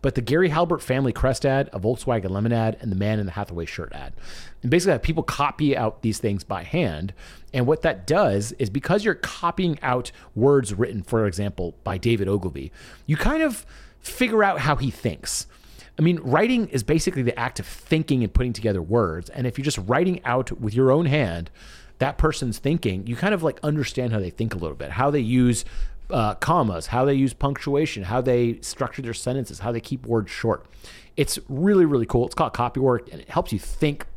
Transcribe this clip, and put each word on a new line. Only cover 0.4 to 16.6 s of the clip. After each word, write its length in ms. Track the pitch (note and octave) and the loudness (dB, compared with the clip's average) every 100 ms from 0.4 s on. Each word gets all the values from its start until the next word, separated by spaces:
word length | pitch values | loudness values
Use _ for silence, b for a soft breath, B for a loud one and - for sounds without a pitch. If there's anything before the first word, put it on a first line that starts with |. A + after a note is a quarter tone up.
| F#3 | 4
Halbert 320 | D3+ F3 E3 | 2 2 0
family 320 | - B2+ C3+ | 0 0 0
crest 320 | - C3 B2+ | 2 0 2
ad, 240 | C#3 C3+ C#3 | 2 2 0
a 80 | - | -2
Volkswagen 500 | G2 B2 - A#2 F#2+ | -2 -2 0 -2 0
lemon 220 | F#2+ A2 | 0 2
ad, 260 | A#2 A2+ A2 | 2 0 -2
and 100 | A#2 | -4
the 60 | F#2+ | 0
Man 220 | G2+ A2 | 0 0
in 80 | G2 | -2
the 60 | |
Hathaway 340 | G2 G2+ F2 E2 | -6 -6 -6 -8
shirt 260 | - - | -8 -10
ad. 220 | - C#2 - B B B B | -10 -10 -10 B B B B
And 80 | B2 | 2
basically, 220 | E3 F#3 | 2 4
I 20 | |
have 80 | C3+ | 2
people 220 | - D#3+ | 2 0
copy 520 | - - C#3+ - D3+ C#3+ | -2 -2 -2 2 2 2
out 260 | A2 - | 0 0
these 160 | A2+ G#2+ | -2 0
things 260 | A2+ G2 | -2 -4
by 180 | - F#2+ | -4 -8
hand. 500 | F2+ E3 C#3 D#2 F#2+ - B B B | -4 -2 0 -2 -8 -10 B B B
And 140 | B2+ B2 | 0 2
what 160 | D#3 | 2
that 240 | E3 F#2+ - | 2 -2 0
does 460 | D#3+ F3+ G2+ A2 | 2 4 2 -2
is 180 | - A2+ | -4 -2
because 340 | G#2 - F#3+ | -2 0 2
you're 120 | G#3+ E3+ | 2 -2
copying 640 | - - E3+ E3+ F3+ D3+ | -4 -2 -2 0 0 0
out 300 | C3+ B2 B2+ B B | -2 -2 -4 B B
words 380 | - C3 C#3+ G#2+ | 2 6 6 4
written, 300 | F#2+ A#2+ G#2 | -2 -2 -2
for 240 | F2+ A#2 G#2 | -2 0 0
example, 500 | F2+ G2+ - F2 - | 0 -4 -4 -6 -6
by 160 | - F#2+ | -6 -2
David 300 | A#2 A2+ F#2+ | 0 2 2
Ogilvy, 440 | G2+ F2+ C#2 C2+ B B B - | 0 -2 -8 -12 B B B -2
you 100 | D3+ | 0
kind 260 | - D#4 | 2 2
of 240 | D#4 A3+ - B B B | 0 -2 -12 B B B
figure 440 | - - B3 A3 | -14 -2 2 4
out 160 | G3+ E3+ | 4 2
how 160 | C3+ C3+ | 0 2
he 140 | B2+ | 0
thinks. 560 | - A#2+ D#2 - - - B B B B - | -2 -4 -4 -8 -8 -8 B B B B 0
I 40 | |
mean, 180 | D#3+ E3+ | 2 2
writing 480 | C3 C#3+ A3 B3+ | 2 4 4 2